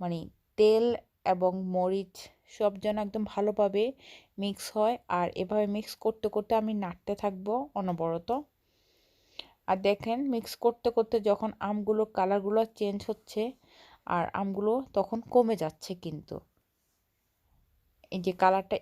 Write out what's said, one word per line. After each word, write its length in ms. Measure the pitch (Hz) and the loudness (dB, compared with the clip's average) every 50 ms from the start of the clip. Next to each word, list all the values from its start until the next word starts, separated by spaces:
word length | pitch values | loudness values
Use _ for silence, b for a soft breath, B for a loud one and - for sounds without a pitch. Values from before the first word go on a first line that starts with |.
মানে 280 | 180 175 170 165 - - _ _ _ _ - | -6 -6 -4 -6 -8 -12 _ _ _ _ 2
তেল 400 | - 214 214 220 220 233 240 233 - _ _ _ _ - | 4 6 6 6 6 4 2 0 -2 _ _ _ _ 0
এবং 380 | 185 185 180 185 185 180 190 | 0 2 2 2 0 0 0
মরিচ 680 | 185 185 180 185 180 185 196 196 185 185 _ - - - _ _ _ | -4 -2 0 0 0 2 0 -2 -4 -6 _ -20 -20 -20 _ _ _
সব 320 | _ - - 214 202 202 | _ -4 0 0 0 0
যেন 220 | 190 214 214 208 214 | 0 -4 -2 -2 -2
একদম 260 | 208 202 - 214 208 | -4 -4 -4 -4 -4
ভালোভাবে 680 | - - 202 208 214 208 214 208 196 202 208 220 262 269 B B B B B B B B 196 | -4 -2 0 0 0 2 2 2 2 4 2 0 0 -2 B B B B B B B B -6
মিক্স 340 | 196 202 196 - - - - | -6 -6 -6 -6 -10 -6 0
হয়। 220 | 214 214 226 247 - _ - | 2 2 2 2 -2 _ -4
আর 220 | 180 180 175 - - | -2 0 0 -2 -2
এভাবে 320 | - 185 185 214 214 208 | -4 -4 0 0 0 0
মিক্স 300 | 202 202 214 220 - - | 0 -2 -4 -6 -8 -12
করতে 320 | _ - 220 220 - - 208 | _ -2 -2 -2 0 -4 -2
করতে 260 | - 214 214 - 226 | -2 -2 0 2 0
আমি 200 | 220 220 220 220 | 2 2 0 -2
নাড়তে 400 | 208 196 175 175 - - - 202 | -4 -4 -6 -8 -8 -6 -6 -6
থাকবো 540 | - 214 202 190 185 190 208 226 254 285 294 - | -2 -2 -4 -4 -4 -4 -2 -2 -2 -4 -4 -6
অনবরত। 680 | 202 190 185 170 165 165 165 165 170 170 - 240 285 294 _ _ _ B B B B B B B B B B B B B B B B B B B B - | -4 -2 -2 -2 -2 -2 -2 -2 -4 -2 -2 -4 -4 -4 _ _ _ B B B B B B B B B B B B B B B B B B B B -4
আর 100 | - 190 | -2 -2
দেখেন, 520 | 190 196 202 202 202 - 226 233 262 285 269 | 2 2 2 2 2 -2 -4 -4 -2 -2 -2
মিক্স 280 | 240 226 220 - - | -2 -4 -4 -8 -10
করতে 340 | - - 233 233 - - 240 | 0 0 0 0 2 -2 0
করতে 300 | 233 226 220 - 240 220 | 2 2 0 2 0 0
যখন 320 | 202 208 202 - 220 214 - - | 2 2 0 2 0 -6 -6 -4
আমগুলো 460 | 196 202 208 214 202 214 214 214 214 | -4 -4 -2 -2 0 0 2 0 0
কালারগুলো 600 | 214 - 196 185 190 202 202 190 202 214 220 226 | 0 0 0 2 2 2 0 0 2 2 2 0
চেঞ্জ 400 | 220 _ - 208 202 196 202 - | 0 _ -4 -2 -2 -2 -4 -4
হচ্ছে, 460 | - 208 - _ - - 214 220 254 - b b b b b b b b b b | -6 -8 -8 _ -8 -4 -4 -4 -4 -6 b b b b b b b b b b
আর 240 | - 175 175 165 - | -4 -2 -2 -2 -2
আমগুলো 520 | - 190 196 196 196 202 208 214 233 269 262 - | -2 -4 -4 -2 -2 0 0 0 0 0 -2 -2
তখন 280 | - 196 190 - 226 233 | 0 0 0 0 -4 -8
কমে 360 | - - - 247 233 220 220 | -6 2 4 4 4 4 2
যাচ্ছে, 380 | - 160 156 - _ - - 185 | 0 -2 -6 -6 _ -12 -12 -12
কিন্তু 460 | 180 - 165 151 147 - - - - - _ _ _ _ _ _ _ _ _ _ _ _ _ _ _ _ _ _ _ _ _ _ _ _ _ _ _ _ _ _ _ _ - | -8 -8 -10 -10 -10 -10 -12 -12 -12 -12 _ _ _ _ _ _ _ _ _ _ _ _ _ _ _ _ _ _ _ _ _ _ _ _ _ _ _ _ _ _ _ _ -8
এই 100 | - 190 | -8 -2
যে 120 | 175 190 | -2 -2
কালারটা 440 | 180 - 190 185 190 196 190 - 208 - | 2 4 6 6 6 4 0 -2 -4 -2